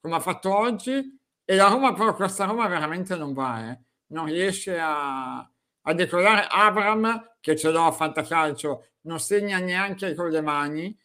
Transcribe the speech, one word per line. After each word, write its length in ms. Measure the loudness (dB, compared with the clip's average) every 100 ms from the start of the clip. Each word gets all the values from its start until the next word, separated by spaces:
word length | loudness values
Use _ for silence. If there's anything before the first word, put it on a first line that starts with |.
come 160 | -4 -4
ha 40 |
fatto 320 | -2 -2 0 2
oggi, 600 | 2 -2 -4 -4 -4 -14 _ _
e 100 | 2
la 140 | 6 6
Roma, 240 | 6 2
però 200 | 2 0
questa 300 | 2 -2 -2 -2
Roma 200 | 0 0
veramente 480 | -2 -2 -4 -6
non 180 | -6 -6
va, 380 | -4 -4 -4 -8
eh. 100 | -12 _ _ _
Non 160 | -8 -4
riesce 500 | -2 -2 -2 -6 -4
a, 600 | -2 -2 -4 -6 -6 -10
a 560 | -14 _ _ _ -4
decollare. 520 | 0 2 4 4 4 4
Abraham, 880 | 4 4 4 2 2 0 -2 -8 _
che 160 | -2 0
ce 140 | 2
l'ho 140 | 4 2
a 60 |
fantacalcio, 960 | 2 -2 -2 -2 0 0 -2 -6 -6 -10 _
non 180 | -10 -8
segna 380 | 0 0 0 -2
neanche 560 | -2 -2 -2 -4 -6
con 160 | -4 -2
le 100 | 0
mani, 580 | 0 -2 -2 -4 -8 -12